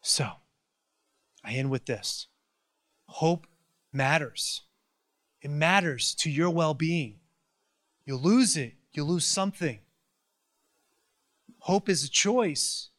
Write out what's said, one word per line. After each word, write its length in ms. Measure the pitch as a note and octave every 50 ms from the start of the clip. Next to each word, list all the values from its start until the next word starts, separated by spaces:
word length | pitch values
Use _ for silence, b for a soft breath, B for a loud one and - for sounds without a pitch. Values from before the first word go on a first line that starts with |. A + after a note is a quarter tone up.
So, 300 | _ - - - C#3 A2 - - _ _ _ _ _ _ _ _ _ _ _ _ _ _ _ _ _ _ _ _ _
I 80 | - A2+
end 160 | C3 C3+ C3+
with 160 | C3 C3 -
this. 420 | - B2 G2+ - - - - - _ _ _ _ _ _ _ _ _ _ _ _ _ _ _ _
Hope 420 | _ - - - D#3+ F3 F3 - _ _ _ _ _ _ _ _ _ -
matters. 680 | C#3 C3+ C3 D3 D#3+ D3 A#2+ - - - - - - - _ _ _ _ _ _ _ _ _ _ _ _ _ _ _ _
It 80 | C#3+
matters 640 | D3 D3 D#3 E3 F#3 G3+ F#3 E3+ C#3 A#2+ - - - -
to 100 | - D#3+
your 180 | D3 C#3 E3 F3
well-being. 680 | E3+ E3 E3 D#3 D#3 C3 D#3+ D#3+ E3+ E3+ D3 A2 G#2 - _ _ _ _ _ _ _ _ _ _ _ _ _ _ _ _ _
You 100 | - C#3
lose 400 | B2+ C3 F3 G#3+ B3 C4 G3+ -
it, 200 | E3 C3+ A#2 - _ _ _ _
you 120 | - D3
lose 220 | D3 F3 F3 D3
something. 540 | - - G3 F#3+ G3+ G3 - F3+ D#3 A#2+ G#2 - _ _ _ _ _ _ _ _ _ _ _ _ _ _ _ _ _ _ _ _ _ _ _ _ _ _ _ _ _ _ _ _ _ - _
Hope 320 | - - F3+ G3+ G3 -
is 120 | F#3+ D#3 C3+
a 60 | C#3
choice. 800 | - - - G3 A3+ B3+ A#3 F#3 D3 C3 - - - - - - _